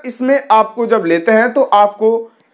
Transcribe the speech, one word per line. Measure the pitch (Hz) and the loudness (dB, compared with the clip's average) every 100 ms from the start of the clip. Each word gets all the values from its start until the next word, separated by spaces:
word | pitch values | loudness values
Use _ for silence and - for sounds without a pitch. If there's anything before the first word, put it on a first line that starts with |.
| 254 | -12
इसमें | 247 254 277 277 | -6 -2 -2 2
आपको | 220 214 240 226 | 0 0 -4 -2
जब | 220 | -2
लेते | 170 170 165 | 0 -2 2
हैं | 220 240 | 2 0
तो | 269 | -2
आपको | - 208 208 208 220 226 226 _ _ | 2 2 2 0 -2 -2 -6 _ _